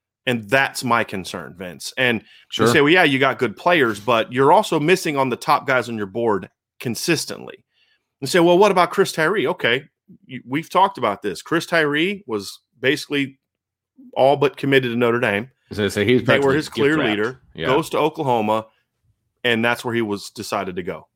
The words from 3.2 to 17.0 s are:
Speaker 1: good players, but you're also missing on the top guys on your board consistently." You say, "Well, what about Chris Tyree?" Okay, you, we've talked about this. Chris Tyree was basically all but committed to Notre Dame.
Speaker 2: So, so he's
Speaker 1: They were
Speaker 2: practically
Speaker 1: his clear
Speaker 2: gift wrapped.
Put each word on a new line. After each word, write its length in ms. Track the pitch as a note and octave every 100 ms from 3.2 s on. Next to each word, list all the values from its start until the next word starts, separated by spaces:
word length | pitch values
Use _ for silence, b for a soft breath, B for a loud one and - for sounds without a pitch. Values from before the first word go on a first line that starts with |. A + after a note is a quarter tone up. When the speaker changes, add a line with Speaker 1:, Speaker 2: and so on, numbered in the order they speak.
| C3+ A#2+
Speaker 1:
good 180 | B2 G2+
players, 420 | F3 F3 A#2+ G#2
but 320 | G#2 A#2 G#2+
you're 200 | B2 C#3
also 280 | F#3 G#3 E3
missing 380 | D3+ F#3 F3 C#3+
on 120 | C3
the 80 | A#2
top 280 | - D3 -
guys 240 | C3 A#2
on 80 | A2+
your 80 | G2+
board 460 | G2+ A#2 G2+ F#2+ _ _ _
consistently." 840 | B2+ G#2+ - E3+ - - B1+ - _ _ _ _ _ _
You 80 | C3+
say, 140 | F#3
"Well, 180 | E3+ F3
what 100 | G#3
about 200 | F#3 E3+
Chris 200 | - F#3
Tyree?" 360 | - D#3 G3+ C#3
Okay, 380 | F3+ A#2+ B2 - _ _ - _
you, 160 | C3 A#2+
we've 240 | C3+ D#3+
talked 300 | F3+ F#3+ F#3
about 240 | A#2 G2
this. 180 | G#2 -
Chris 240 | - E3 -
Tyree 580 | E3+ D3+ C#3+ F3 G3+ -
was 320 | A2 F#2+ - _ _
basically 600 | B2+ C#3+ - D3 C#3 - _ _ _ _ _ _ -
all 220 | - C3 C#3+
but 220 | C#3 -
committed 340 | C#3 C3+ B2+
to 60 | A#2
Notre 220 | B2 A#2
Dame. 320 | B2 G2+ B2+ _ _
Speaker 2:
So, 140 | F#2+ G2+
so 140 | G#2+
he's 200 | G2+ B2
Speaker 1:
They 160 | A2 C3+
were 0 |
Speaker 2:
practically 160 | C#3 C#3+
Speaker 1:
his 140 | D3
clear 260 | A2+ C#3
Speaker 2:
gift 40 |
wrapped. 100 | D3